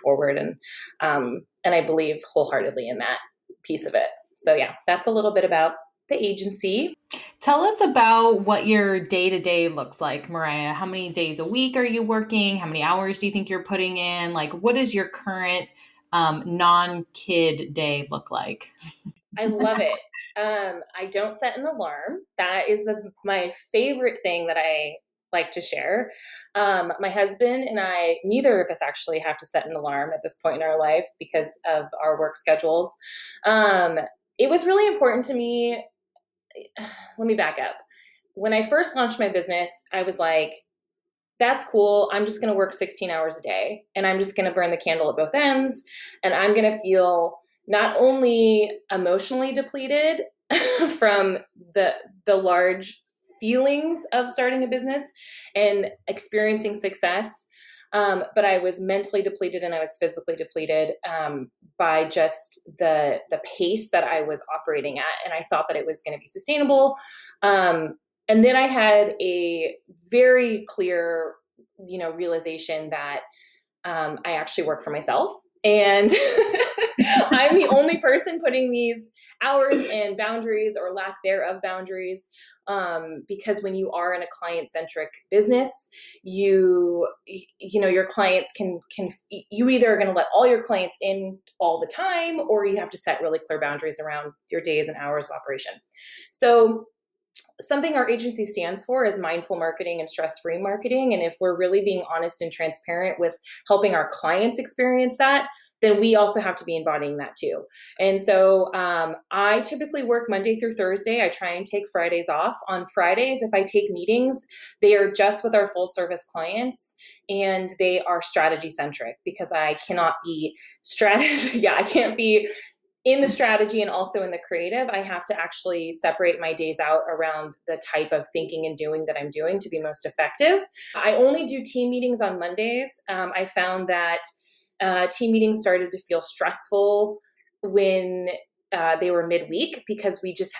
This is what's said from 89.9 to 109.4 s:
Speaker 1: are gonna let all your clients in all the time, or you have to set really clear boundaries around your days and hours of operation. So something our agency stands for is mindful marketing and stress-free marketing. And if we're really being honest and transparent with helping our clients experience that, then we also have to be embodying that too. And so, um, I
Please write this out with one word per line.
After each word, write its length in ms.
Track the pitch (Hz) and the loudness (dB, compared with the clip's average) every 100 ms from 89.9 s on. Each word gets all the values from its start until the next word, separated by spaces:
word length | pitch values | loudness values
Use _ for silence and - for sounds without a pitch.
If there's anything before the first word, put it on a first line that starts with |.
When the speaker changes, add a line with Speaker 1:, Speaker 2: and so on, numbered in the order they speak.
Speaker 1:
are 40 | 202 | 4
gonna 140 | 190 | 2
let 140 | 180 - | 0 2
all 120 | 196 247 | 4 6
your 160 | 226 | 4
clients 340 | 233 196 180 - | 2 -2 -2 -4
in 380 | 196 196 190 190 _ - | -4 -4 -6 -12 _ -2
all 180 | 170 165 | 0 0
the 60 | - | -4
time, 540 | - 381 349 339 320 254 | -4 -4 -2 -4 -4 0
or 180 | 214 202 | 0 0
you 100 | 202 | -2
have 140 | - | -6
to 80 | 180 | -8
set 220 | 170 - | -4 -2
really 180 | 165 160 - | -2 -4 -4
clear 140 | 156 | -4
boundaries 400 | 147 147 156 143 | -4 -4 -8 -8
around 320 | 151 147 147 _ - | -8 -8 -10 _ -8
your 100 | - | -6
days 280 | 170 151 151 | -2 -2 -2
and 80 | 147 | -6
hours 320 | 143 147 143 | -4 -4 -6
of 80 | 139 | -12
operation. 380 | - 131 - - _ _ - - - | -10 -8 -10 -14 _ _ -20 -20 -14
So 540 | - 240 233 226 226 - _ _ _ _ - - - | 0 6 8 6 4 -8 _ _ _ _ -16 -16 -14
something 340 | - 285 320 | -4 -2 0
our 140 | 285 233 | 0 0
agency 360 | 233 240 226 | 0 -2 -4
stands 400 | 202 190 170 196 | -6 -4 -6 -8
for 200 | - 262 | -4 0
is 140 | 220 190 | 0 0
mindful 400 | 165 170 170 175 | -4 -6 -4 -4
marketing 420 | 165 165 175 170 | -4 -4 -6 -6
and 80 | 160 | -8
stress-free 500 | - 160 - 170 170 | -6 -8 -6 -6 -4
marketing. 560 | 196 208 240 254 254 | -4 -4 -2 0 2
And 80 | 185 | 0
if 120 | 165 - | -2 -2
we're 160 | 185 175 | -2 0
really 260 | 180 196 | 2 2
being 220 | 196 180 170 | 0 -2 -4
honest 280 | 165 170 - | -4 -4 -6
and 100 | 165 | -10
transparent 640 | - 160 160 - 170 185 - | -6 -6 -6 -6 -4 -4 0
with 160 | 170 - - - - | -2 -2 -20 -12 0
helping 280 | 202 202 | 2 4
our 140 | 165 151 | 2 -2
clients 460 | - 160 185 233 240 | -4 0 2 0 -2
experience 580 | - - 254 254 254 247 | -8 -2 2 2 2 2
that, 300 | 269 - - - _ - | 4 4 0 -12 _ 2
then 180 | 214 202 | 4 6
we 140 | 226 | 6
also 260 | 208 208 208 | 6 6 2
have 160 | 190 175 | -2 -6
to 80 | |
be 120 | 170 165 | -6 -4
embodying 420 | 160 147 143 147 | -2 -2 -4 -6
that 180 | 135 - | -10 -8
too. 260 | 151 151 - - - - | -6 -6 -10 -20 -16 0
And 180 | 196 196 | 0 2
so, 520 | 196 190 190 190 185 | 4 6 6 6 2
um, 420 | 185 180 170 160 165 - | -2 -2 -2 -2 -6 -6
I 300 | 190 | 0